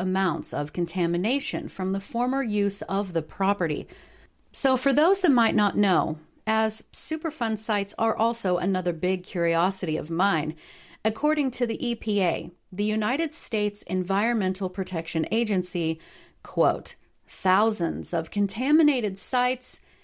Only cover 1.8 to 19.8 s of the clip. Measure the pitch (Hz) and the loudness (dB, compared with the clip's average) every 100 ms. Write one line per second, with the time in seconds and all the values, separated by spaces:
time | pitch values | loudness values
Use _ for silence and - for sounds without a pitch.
1.8 | 190 196 - 233 247 269 240 208 202 202 | -4 -4 -4 -4 -2 -2 0 0 0 -2
2.8 | - 196 190 165 151 - 196 196 165 147 | -4 -4 -2 -4 -4 -2 0 0 0 -2
3.8 | - - - - - _ _ - 269 254 | -8 -16 -20 -20 -20 _ _ 0 2 4
4.8 | 277 262 330 392 349 247 226 208 208 208 | 2 4 4 4 4 4 4 4 2 4
5.8 | 202 165 139 156 - _ - 220 220 214 | 4 4 2 -4 -10 _ 0 2 2 0
6.8 | - - - 311 320 - 226 214 - 202 | -4 -4 -4 -2 -4 -4 -2 -2 -2 -2
7.8 | 202 - 226 - 226 233 185 180 196 185 | -2 -2 0 2 0 0 0 2 2 0
8.8 | 175 160 180 185 - 180 170 165 185 190 | 0 0 0 -2 -2 -2 2 2 2 0
9.8 | 165 156 156 165 202 165 - - - - | -2 -2 -2 0 2 2 -2 -6 -12 -20
10.8 | - - 220 214 302 302 269 - 233 220 | -20 -4 -4 0 0 2 0 0 -2 -2
11.8 | 240 233 220 202 185 - - - _ 185 | -4 -4 -2 0 2 0 -6 -14 _ -2
12.8 | 208 214 214 285 320 - - 214 208 208 | 0 0 0 -2 -2 -4 -4 -2 -2 -4
13.8 | - 185 180 196 233 226 185 185 190 190 | -4 -2 0 0 2 2 0 -2 -4 -4
14.8 | 180 180 - 160 - 226 220 190 180 170 | -4 -4 -2 -2 0 0 0 0 0 -2
15.8 | 160 160 - - - _ - 165 151 - | -2 -2 -8 -20 -20 _ -6 2 2 2
16.8 | - - _ _ - - 190 190 226 202 | -6 -14 _ _ -20 -4 2 4 2 0
17.8 | 165 156 160 170 170 202 196 214 262 311 | -2 -4 -4 -4 -2 -2 -2 0 2 6
18.8 | 294 262 208 190 - 254 247 254 - - | 6 4 0 -2 -2 0 0 -2 -8 -14